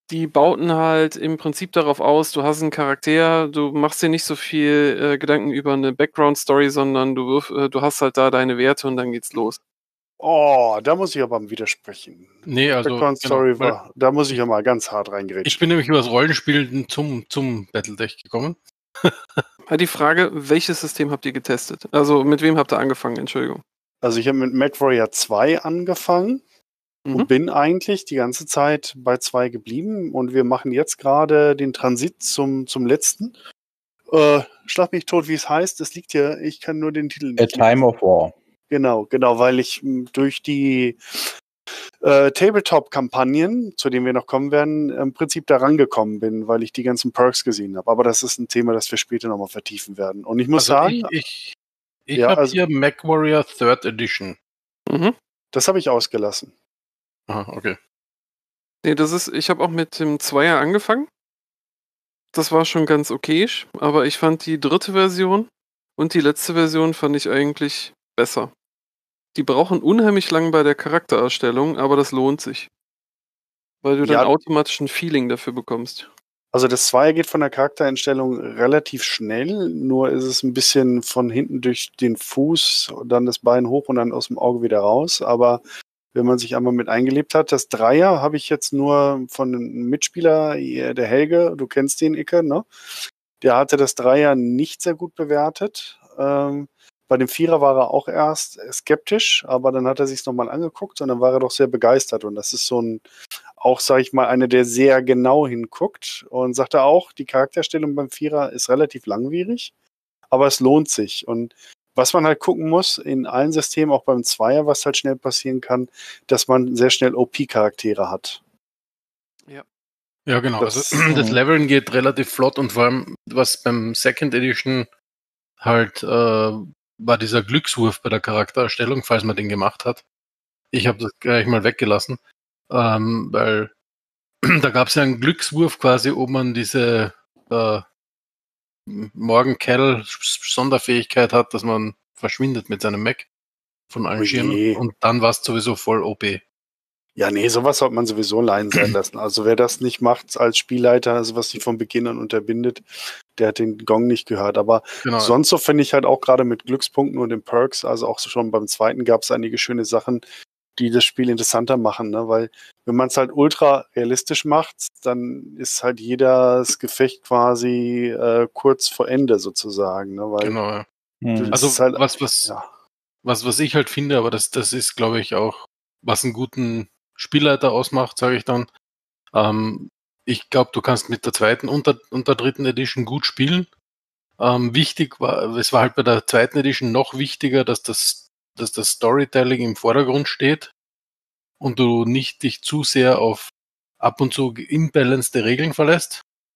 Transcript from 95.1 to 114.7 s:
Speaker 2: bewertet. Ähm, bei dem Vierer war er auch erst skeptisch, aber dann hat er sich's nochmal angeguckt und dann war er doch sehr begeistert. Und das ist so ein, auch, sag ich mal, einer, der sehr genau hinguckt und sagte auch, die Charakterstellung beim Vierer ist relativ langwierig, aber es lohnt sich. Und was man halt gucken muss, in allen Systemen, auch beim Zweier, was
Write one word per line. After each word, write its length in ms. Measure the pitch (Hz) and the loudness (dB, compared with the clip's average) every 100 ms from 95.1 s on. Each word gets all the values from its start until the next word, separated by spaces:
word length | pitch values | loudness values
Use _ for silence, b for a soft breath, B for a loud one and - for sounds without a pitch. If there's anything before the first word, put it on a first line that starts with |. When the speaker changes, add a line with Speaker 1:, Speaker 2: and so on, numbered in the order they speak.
Speaker 2:
bewertet. 840 | - 147 147 151 - 208 - - - _ - | -8 -2 0 0 -4 -8 -8 -16 -20 _ -6
Ähm, 500 | 139 143 143 143 143 b b _ - | -2 0 -2 -6 -10 b b _ 0
bei 80 | 131 | 0
dem 100 | 127 | 2
Vierer 320 | - 165 160 | 0 2 4
war 160 | 139 131 | 4 4
er 140 | 120 | 2
auch 180 | 143 - | 0 -2
erst 500 | 165 151 156 - - 214 | -2 0 -2 -8 -12 -12
skeptisch, 720 | - - 151 - 214 - - - | -8 -2 -2 0 0 0 0 0
aber 240 | 127 131 | 0 0
dann 160 | 131 127 | 0 0
hat 140 | 135 | 0
er 60 | 139 | -2
sich's 200 | 135 135 | -4 -6
nochmal 220 | 123 120 | -4 -4
angeguckt 500 | 139 165 - 196 - | -4 -8 -8 -14 -8
und 80 | 135 | -4
dann 120 | 120 | 2
war 120 | 127 | 2
er 80 | 131 | 2
doch 100 | 127 | 0
sehr 160 | - 131 | 2 0
begeistert. 560 | 120 117 131 - 110 | 4 4 4 2 -4
Und 100 | 107 | -6
das 180 | 104 - | -8 -8
ist 140 | 123 - | -6 -4
so 160 | 123 | -2
ein, 180 | 117 110 B B B B B - | -4 -6 B B B B B -2
auch, 240 | 123 127 | 0 2
sag 200 | - 131 | 2 2
ich 120 | 127 | 2
mal, 140 | 135 117 | 2 2
einer, 180 | 127 127 | 2 4
der 160 | 127 120 | 4 2
sehr 360 | 120 139 131 | 4 4 6
genau 440 | 127 123 131 143 139 | 4 2 4 4 2
hinguckt 800 | 120 113 - 196 - - - - | -4 -10 -6 -6 -6 -14 -14 -10
und 240 | 127 127 | -4 -2
sagte 280 | 123 131 151 | -2 0 2
auch, 300 | 139 175 - | 6 4 2
die 120 | - 135 | -8 -2
Charakterstellung 680 | 131 135 175 156 160 151 | 0 0 -2 -4 -4 -4
beim 160 | 143 135 | -4 -6
Vierer 420 | - 151 151 135 | -6 -4 -2 -4
ist 160 | 123 - | -4 0
relativ 380 | 131 147 127 107 | 2 0 -2 -6
langwierig, 640 | 104 131 170 185 240 - _ _ _ _ _ _ | -6 -4 -4 -4 -6 -10 _ _ _ _ _ _
aber 160 | 131 139 | 2 2
es 120 | - | 2
lohnt 300 | 127 151 151 | 4 4 2
sich. 360 | - 104 - - | -2 -6 -8 -6
Und 280 | 117 117 b b _ _ | -6 -6 b b _ _
was 180 | - 127 | 0 2
man 140 | 175 156 | 4 2
halt 140 | 143 | 2
gucken 280 | - 175 160 | 0 -2 0
muss, 300 | 170 185 - | 0 0 -4
in 280 | 147 131 120 | -4 -4 -2
allen 260 | 123 151 | -2 0
Systemen, 400 | 156 143 160 151 | 0 -2 -2 2
auch 100 | 135 | 2
beim 180 | - 123 | 2 -2
Zweier, 440 | 117 - 113 143 | -2 0 2 2
was 180 | 147 | 2